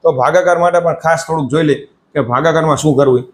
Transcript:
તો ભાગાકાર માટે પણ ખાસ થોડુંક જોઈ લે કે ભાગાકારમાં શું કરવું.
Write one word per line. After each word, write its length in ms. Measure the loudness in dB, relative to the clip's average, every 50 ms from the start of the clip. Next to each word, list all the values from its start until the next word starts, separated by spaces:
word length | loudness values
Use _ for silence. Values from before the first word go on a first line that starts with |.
| 0
તો 100 | -2 0 0
ભાગાકાર 380 | -2 0 0 0 2 2 0 2 0
માટે 160 | 0 0 0 0
પણ 160 | 0 -4 -2 -2
ખાસ 200 | -2 -2 -2 -2
થોડુંક 220 | -6 -4 -4 -4 -2 -2
જોઈ 140 | 0 0 0
લે 60 | 0 -2 -4 _ _ _ _ _ _
કે 60 | -6 -4 -2
ભાગાકારમાં 480 | -2 0 0 2 0 2 0 0 -2 0 0
શું 120 | 0 2 2
કરવું. 260 | 2 2 2 0 -2 -6